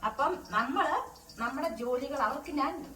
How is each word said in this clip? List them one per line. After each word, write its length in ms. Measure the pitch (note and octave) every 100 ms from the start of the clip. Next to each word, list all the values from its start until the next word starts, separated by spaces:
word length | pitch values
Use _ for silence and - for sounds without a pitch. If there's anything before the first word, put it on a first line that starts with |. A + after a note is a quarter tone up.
| -
അപ്പം 240 | - D4 F4+ -
നമ്മള് 420 | G3+ B3 D#4+ D#4+ - - - - -
നമ്മുടെ 280 | A#3 C4+ E4 A3
ജോലികൾ 400 | A#3+ B3 C#4 C#4 B3
അവർക്ക് 240 | C#4 - C#4+
ഞാൻ 120 | C#4+ F4 -